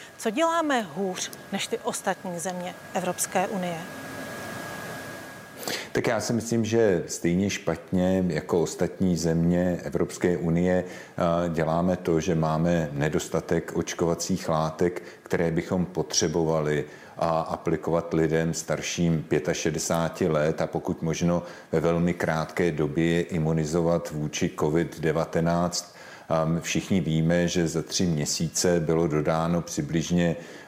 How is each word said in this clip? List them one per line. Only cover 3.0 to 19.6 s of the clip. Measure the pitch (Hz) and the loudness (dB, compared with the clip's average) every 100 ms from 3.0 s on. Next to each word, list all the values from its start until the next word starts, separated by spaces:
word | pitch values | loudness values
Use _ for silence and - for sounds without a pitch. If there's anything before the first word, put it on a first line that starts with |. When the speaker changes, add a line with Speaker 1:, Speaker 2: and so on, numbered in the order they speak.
| 180 170 - 185 185 | -2 -2 0 0 0
Speaker 1:
unie? | 190 180 165 180 - - - - - - - - - - - - - - - - - - - - | -2 -2 -4 -8 -10 -10 -10 -10 -10 -10 -10 -10 -10 -10 -10 -12 -12 -14 -16 -16 -10 -6 -6 -4
Speaker 2:
Tak | - 127 | -2 0
já | 110 | 0
si | - | 0
myslím, | 117 104 117 | -2 0 0
že | 110 113 110 85 - | 4 6 6 4 0
stejně | - 87 90 101 | -2 2 4 2
špatně | - - 82 - 92 92 92 90 | 0 -2 -4 0 2 4 4 2
jako | 76 - 90 | -2 0 2
ostatní | 78 - 87 - 95 82 | 2 0 -2 0 2 2
země | 82 82 85 87 90 85 | 2 2 4 4 2 0
Evropské | - 85 87 - 90 82 | -2 -2 -2 2 2 2
unie, | 82 85 90 90 90 - - - | 2 2 4 2 0 -8 -14 0
a, | 87 85 87 | 2 2 0
děláme | 80 78 82 90 87 | 0 2 2 2 2
to, | 90 80 | 2 2
že | 90 | 2
máme | 80 78 78 85 85 73 | 2 2 2 4 2 0
nedostatek | 71 76 85 - 85 - 85 - | 0 0 0 -2 -4 0 -2 0
očkovacích | 85 80 - 85 82 - 92 - | -4 -4 -2 0 0 -2 -2 0
látek, | 80 80 - 87 - - - | 0 0 0 0 0 -10 -18
které | - 87 85 | -4 0 2
bychom | 80 - 92 85 | 0 0 -2 0
potřebovali | 80 - - 85 85 80 80 76 76 73 - - - | -2 -2 0 0 2 2 2 2 0 -4 -12 -18 -4
a | 82 80 | 0 0
aplikovat | 78 80 82 80 - 85 - | -2 -4 -2 -2 0 0 2
lidem | 82 80 80 82 | 2 2 2 2
starším | 78 - 76 - - 85 80 78 | -2 -4 -4 -4 0 2 2 2
pětašedesáti | 76 - 80 | 0 0 0